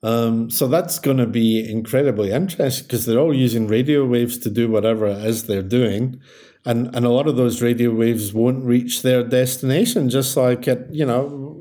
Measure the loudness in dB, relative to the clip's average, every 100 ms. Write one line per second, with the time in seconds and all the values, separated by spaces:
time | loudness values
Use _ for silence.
0 | 0 0 2 0 -2 -2 2 2 0 -4
1 | 0 2 2 2 2 2 -2 -6 -2 0
2 | 0 0 0 0 -2 -4 -4 -6 -6 -6
3 | 0 2 2 2 2 0 0 0 2 2
4 | 2 2 0 -2 -4 -2 0 2 2 0
5 | 0 -2 -2 -4 -2 -4 0 0 2 0
6 | -4 -6 -18 -20 -20 _ -4 -2 -2 0
7 | 2 2 2 2 0 2 0 2 0 2
8 | 2 0 -2 0 0 0 2 0 0 -4
9 | 0 2 2 0 0 -2 0 2 2 0
10 | 0 0 0 0 2 2 0 -2 -4 -4
11 | 0 0 -2 -8 -12 -10